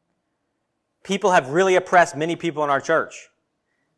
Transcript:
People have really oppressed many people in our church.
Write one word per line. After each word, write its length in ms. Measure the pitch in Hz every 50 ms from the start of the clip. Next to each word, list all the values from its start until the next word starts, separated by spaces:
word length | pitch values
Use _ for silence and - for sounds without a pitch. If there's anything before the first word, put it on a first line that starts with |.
| _ _ _ _ _ _ _ _ _ _ _ _ _ _ _ _ _ _ _ _ _
People 280 | - 196 196 208 196
have 200 | 185 175 139 127
really 260 | 143 175 190 190 185
oppressed 400 | 180 185 - - 180 170 - -
many 180 | 139 156 170 170
people 300 | 160 - 165 143 151 151
in 60 | 143
our 100 | 139 135
church. 500 | - - 165 147 107 - - - - _ _ _ _ _ _ _ _ _ _ _ _ _ _